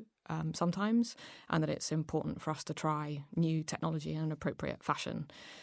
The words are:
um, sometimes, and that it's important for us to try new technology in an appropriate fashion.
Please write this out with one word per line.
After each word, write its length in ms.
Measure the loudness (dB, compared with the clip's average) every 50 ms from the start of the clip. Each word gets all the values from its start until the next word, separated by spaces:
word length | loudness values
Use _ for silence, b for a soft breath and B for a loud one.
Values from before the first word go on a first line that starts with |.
| -10 _ _ _ -6
um, 280 | -4 -2 -2 -2 -2 0
sometimes, 600 | 2 2 2 2 2 2 4 4 4 4 2 -2 B B B B B B B
and 100 | 2 4
that 80 | 4 4
it's 220 | 0 0 0 0
important 500 | 2 0 0 2 0 0 0 0 -4 -4
for 80 | -2 -4
us 140 | -2 -2 -4
to 100 | -6 -4
try 500 | -2 0 0 0 0 0 -2 -4 -6 -6 -2 2
new 260 | 4 4 4 4 2
technology 540 | 0 -2 -2 -2 0 0 0 0 -2 -2 -2
in 80 | 0 0
an 80 | 0
appropriate 520 | -2 0 -2 -2 -2 -2 -2 -4 -4 -2 0
fashion. 460 | 0 0 0 0 -4 -4 -4 -6 -8 B B B B B B